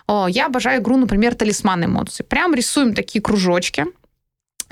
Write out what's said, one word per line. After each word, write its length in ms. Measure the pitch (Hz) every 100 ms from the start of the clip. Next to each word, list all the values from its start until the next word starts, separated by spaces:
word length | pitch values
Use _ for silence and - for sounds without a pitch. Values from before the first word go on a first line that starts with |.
| -
О, 180 | 208 185
я 200 | 190 302
обожаю 340 | 254 226 262
игру, 140 | 214 262
например, 400 | 240 202 233 247
«Талисман 480 | 214 - 202 180
эмоций». 400 | 180 - - -
Прям 280 | - 269 359
рисуем 420 | 262 - 302 254
такие 280 | 196 - 214
кружочки. 640 | 208 208 180 175 180 - 320 - _ _ _ _ _ - -